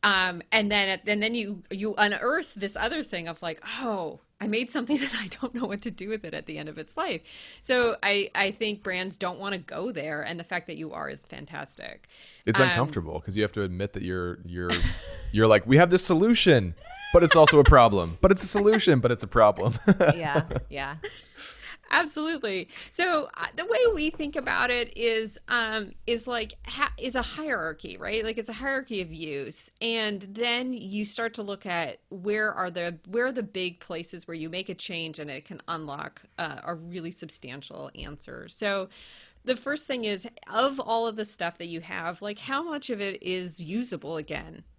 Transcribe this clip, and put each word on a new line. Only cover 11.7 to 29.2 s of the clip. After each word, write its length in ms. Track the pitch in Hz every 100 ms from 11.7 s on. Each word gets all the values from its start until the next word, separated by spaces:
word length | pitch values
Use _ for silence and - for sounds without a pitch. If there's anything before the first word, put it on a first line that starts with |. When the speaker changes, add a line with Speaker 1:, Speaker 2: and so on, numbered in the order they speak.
| - - - _ - - - -
Speaker 2:
It's 140 | 110
Speaker 1:
Um, 100 | -
Speaker 2:
uncomfortable 500 | 175 143 139 80 78
'cause 140 | - 98
you 60 |
have 120 | 104
to 100 | -
admit 300 | 98 90 101
that 100 | 120
you're, 340 | 87 92 87 87 87
you're, 240 | 87 90 87 85 -
Speaker 1:
<laughs> 300 | - - -
Speaker 2:
you're 160 | 104 110
like, 180 | 104 110
"We 120 | 135
have 120 | 175
this 160 | 180 -
solution, 720 | 165 208 233 - 139 92 82 - - -
but 120 | 170
it's 120 | 170 165
also 220 | 147 147
a 60 |
problem, 560 | 131 139 117 101 85 85
but 80 | 185
it's 120 | 190
a 40 | -
solution, 520 | 208 202 220 190 139
but 120 | 120
it's 120 | 120
a 40 | -
problem." 520 | 120 107 101 98 120 -
<laughs> 260 | 190 165 170
Speaker 3:
Yeah, 280 | 156 143 165 - -
yeah. 280 | 143 135 156 415 - - - - - - - -
Speaker 1:
Absolutely. 760 | - 226 302 311 330 220 190 160 - -
So, 360 | - 359 330 - -
uh, 120 | - -
the 80 | 359
way 140 | 466 480
we 180 | 392 302
think 260 | 311 294 302
about 340 | 254 - 247
it 240 | 240 240 -
is, 420 | 233 226 220 - -
um, 420 | 240 226 220 208 - -
is, 180 | 233 233
like, 280 | 240 220 - -
ha-, 280 | 269 285 -
is 180 | 254 240
a 60 |
hierarchy, 760 | - - 311 233 160 151 - -
right? 260 | - 220
Like, 140 | 220 226
it's 100 | 220
a 60 |
hierarchy 480 | 214 269 269 262 208
of 100 | 175
use. 580 | 156